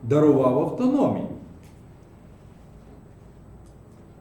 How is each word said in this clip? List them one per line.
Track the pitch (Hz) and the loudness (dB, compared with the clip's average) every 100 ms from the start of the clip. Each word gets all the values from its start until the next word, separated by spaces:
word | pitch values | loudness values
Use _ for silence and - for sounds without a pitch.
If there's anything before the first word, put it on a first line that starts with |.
дарував | 117 147 151 135 127 147 | -2 2 4 4 2 0
автономію. | 165 - 254 294 - - - - - - - - - - - - - - - - - - - - - - - - - - - - - - - - | -2 -2 0 0 0 -2 -8 -12 -18 -20 -20 -20 -20 -20 -20 -20 -20 -20 -20 -20 -20 -20 -20 -20 -20 -20 -20 -20 -20 -20 -20 -20 -20 -20 -20 -20